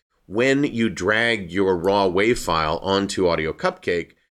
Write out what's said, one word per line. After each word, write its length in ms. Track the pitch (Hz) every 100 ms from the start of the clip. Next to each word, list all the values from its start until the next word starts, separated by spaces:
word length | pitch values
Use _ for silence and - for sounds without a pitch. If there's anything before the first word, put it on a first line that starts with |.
| _ _ -
when 360 | 98 131 139
you 260 | 143 117 113
drag 640 | 80 92 110 117 113 87
your 260 | 90 95 90
raw 300 | 90 101 95
wav 320 | 87 110 120
file 400 | - 80 78 82 95
onto 420 | 98 98 - 90
Audio 260 | 82 78
Cupcake, 600 | - 185 - - 87 82 _ _